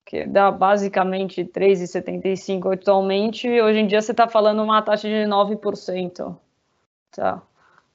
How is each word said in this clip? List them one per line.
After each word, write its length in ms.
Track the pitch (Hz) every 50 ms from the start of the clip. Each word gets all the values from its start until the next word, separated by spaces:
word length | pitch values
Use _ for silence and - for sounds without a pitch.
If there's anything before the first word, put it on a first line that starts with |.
| _
que 200 | - - - -
dá 260 | - - 196 196 196
basicamente 920 | 190 190 190 190 208 202 196 196 196 196 185 185 190 190 196 185 - 185 175
três 380 | 175 - 185 190 196 196 180
e 60 | 180 175
setenta 420 | - 180 180 - 180 180 - 190
e 80 | 190 180
cinco 340 | - - 196 185 180 190
atualmente, 800 | 190 185 - 202 202 196 190 196 190 196 208 226 220 - - 247 240 233
hoje 200 | 220 214 214 220
em 80 | 214 190
dia 140 | 202 214
você 120 | 214 226 226
tá 140 | - 233 226
falando 360 | - 220 208 214 208 214 214
uma 180 | 214 214 214
taxa 280 | 214 214 214 214 214 214
de 160 | 214 214 214
nove 300 | 208 202 202 202 202 220
por 200 | 214 - 208 202
cento, 600 | 208 - - 185 185 185 180 180 - - - 175 - _ _ _ _ _ _ _ _ _ _ _ _ _ _
tá? 300 | - - 98 95 - 185 - _ _ _ _ _ _ _ _ _ _